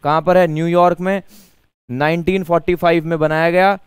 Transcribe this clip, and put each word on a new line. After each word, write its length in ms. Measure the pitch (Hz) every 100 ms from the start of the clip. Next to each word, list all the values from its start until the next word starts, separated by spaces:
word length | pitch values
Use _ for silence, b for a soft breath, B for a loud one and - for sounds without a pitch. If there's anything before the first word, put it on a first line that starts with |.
कहाँ 180 | 143 156
पर 160 | 160 180
है? 100 | 175
न्यूयॉर्क 520 | 156 170 175 175 170
में 220 | 180 196 - b b b _ _ _
नाइनटीन 520 | 123 147 170 165 190
फ़ोर्टी 320 | 165 170 160 175
फ़ाइव 300 | 175 170 160
में 140 | 165
बनाया 320 | 156 156 165
गया। 280 | 175 190 190